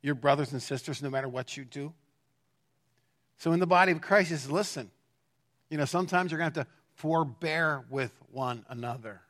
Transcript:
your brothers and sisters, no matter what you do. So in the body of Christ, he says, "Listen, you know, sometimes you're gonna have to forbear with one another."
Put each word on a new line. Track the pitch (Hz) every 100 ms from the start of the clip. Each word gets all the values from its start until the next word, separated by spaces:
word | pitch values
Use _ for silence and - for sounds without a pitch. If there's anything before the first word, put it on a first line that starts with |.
your | 139
brothers | 143 135 143 135
and | 135
sisters, | - 135 - 139
no | 143
matter | 135 135
what | 127 127 -
you |
do. | 131 139 143 160 _ _ _ _ _ _ _ _ _ _ _ _ _ _
So | 165
in | 165
the | 180
body | 180 190
of | 165
Christ, | - 208 175
he | 160
says, | 135
"Listen, | 160 208 - 107 _ _ _ _ _ _ _ _
you | 151
know, |
sometimes | 139 170 185 180 180
you're | 160
gonna | 165
have | 165 127
to | _ _
forbear | _ 156 165 156 113 165 160 160 143 120
with | 135 127 - -
one | 127 131 120 -
another." | 123 120 120 113 98 _